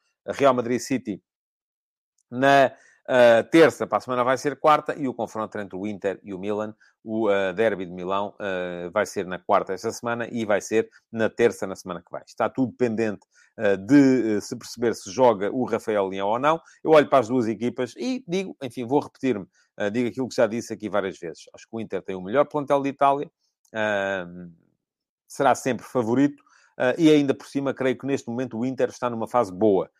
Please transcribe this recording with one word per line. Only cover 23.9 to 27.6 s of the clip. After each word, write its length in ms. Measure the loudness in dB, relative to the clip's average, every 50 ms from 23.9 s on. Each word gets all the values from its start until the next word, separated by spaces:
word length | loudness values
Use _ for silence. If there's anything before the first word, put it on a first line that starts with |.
| 0 -2 -2 -2 -4 -6 -8 -10 -14 -16 -16 -18 -20 _ _ _ _ _ _ _ _ _ _ _ _ _ _ -10
será 260 | -4 0 2 2 2
sempre 300 | 2 0 -4 -4 -4 -6
favorito, 580 | -4 -2 -2 0 2 2 2 2 2 0 -4 _ _ _ _ _ _ _ -2
eh, 160 | 0 0 2
e 140 | 4 6 6
ainda 240 | 6 6 4 2 -2
por 140 | -4 -6 -8
cima 260 | -6 -4